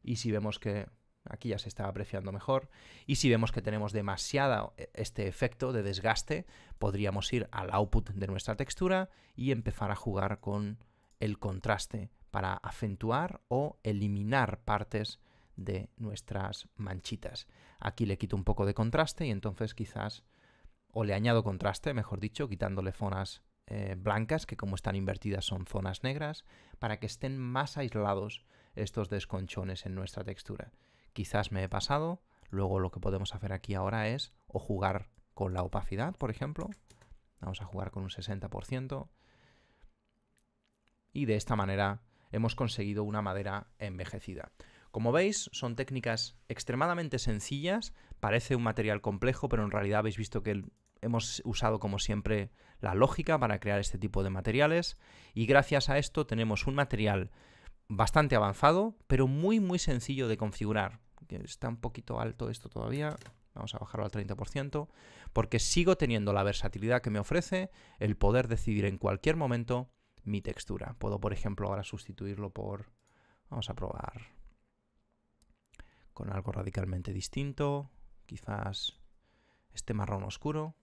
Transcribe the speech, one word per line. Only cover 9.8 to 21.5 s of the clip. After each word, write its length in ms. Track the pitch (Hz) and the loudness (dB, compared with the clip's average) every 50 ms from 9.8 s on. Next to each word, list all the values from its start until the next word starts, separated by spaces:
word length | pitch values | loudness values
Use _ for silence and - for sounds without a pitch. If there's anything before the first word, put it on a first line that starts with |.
| 110 98 | -2 -2
a 60 | 101 | -2
jugar 460 | - - 113 101 101 95 98 101 98 | -2 -2 0 0 2 2 0 -2 -2
con 420 | - 101 101 104 104 101 107 117 - _ _ _ _ _ - _ | -2 -2 -2 0 -2 -4 -6 -8 -14 _ _ _ _ _ -8 _
el 180 | 117 107 104 - | -2 -2 -2 -2
contraste 720 | - 104 92 92 - 113 107 98 - - - 107 98 - - _ - - - | -2 -4 -4 -2 0 0 0 0 -2 -6 -6 -8 -8 -8 -12 _ -18 -6 -4
para 200 | 101 95 92 95 | -2 0 0 -2
acentuar 840 | 92 - - - - 113 104 98 - 113 113 117 139 170 - - - _ | -4 -6 -10 -6 -4 -4 -4 -4 -2 0 0 2 0 0 -2 -6 -10 _
o 320 | _ 127 131 147 151 - _ | _ 0 0 0 0 -4 _
eliminar 760 | _ 110 104 101 104 101 101 101 101 107 131 135 123 101 95 - - | _ -2 0 2 2 0 0 0 0 2 4 4 4 2 0 -6 -2
partes 560 | - 107 101 101 - - 104 107 - - _ - _ _ _ _ _ - | 0 0 0 0 -2 -2 -2 -2 -2 -6 _ -20 _ _ _ _ _ -12
de 340 | - 95 92 95 92 104 - _ | -8 -4 -4 -4 -4 -6 -8 _
nuestras 720 | - 117 104 104 - - - 101 98 95 101 - - - - _ | -8 -8 -8 -8 -8 -10 -6 -4 -4 -4 -4 -6 -8 -12 -16 _
manchitas. 720 | - 101 98 95 92 - - - 95 - - - - - - - - - - - - | -10 -8 -6 -6 -8 -6 -8 -8 -8 -8 -10 -10 -10 -14 -14 -20 -20 -20 -20 -18 -6
Aquí 260 | - - - - 117 | -6 -6 0 0 0
le 120 | 101 98 | 0 0
quito 180 | - 107 92 - | -2 -2 -2 -2
un 80 | 98 95 | 0 2
poco 220 | - 104 - 98 | 2 2 4 2
de 80 | 98 101 | 2 2
contraste 520 | - 110 117 117 151 160 147 - - 170 | 2 2 2 4 4 2 2 0 -4 -2
y 60 | 135 | -2
entonces 420 | 107 98 - 107 90 - 113 107 - | -2 -2 -2 -4 -2 -2 -4 -4 -2
quizás, 520 | - 107 - - 107 101 104 - - _ _ _ _ _ _ _ _ _ - _ _ _ _ | -6 -8 -6 -4 -4 -4 -4 -6 -10 _ _ _ _ _ _ _ _ _ -20 _ _ _ _
o 140 | - 110 110 | -2 -2 0
le 80 | 104 98 | 2 2
añado 320 | 101 107 120 117 113 110 | 2 4 6 6 6 4
contraste, 480 | 107 | 4